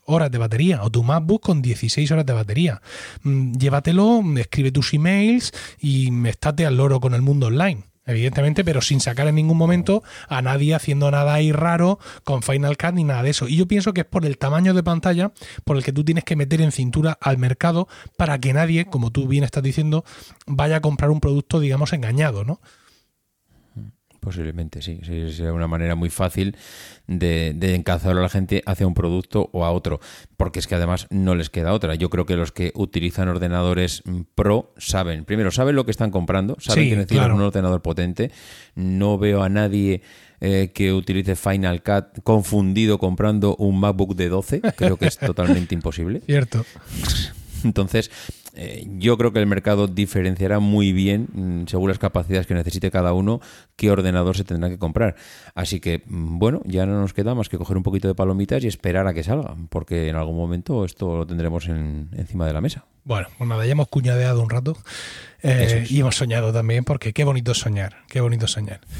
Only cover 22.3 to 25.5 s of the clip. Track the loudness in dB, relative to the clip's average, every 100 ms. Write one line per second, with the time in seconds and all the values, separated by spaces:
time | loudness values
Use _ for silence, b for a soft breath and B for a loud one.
22.3 | 0 -4 -6 b b b b b _ _
23.3 | _ _ _ _ -18 -18 -18 _ _ -10
24.3 | -6 -6 -6 -8 -10 -12 -10 -8 -6 -6
25.3 | -4 -4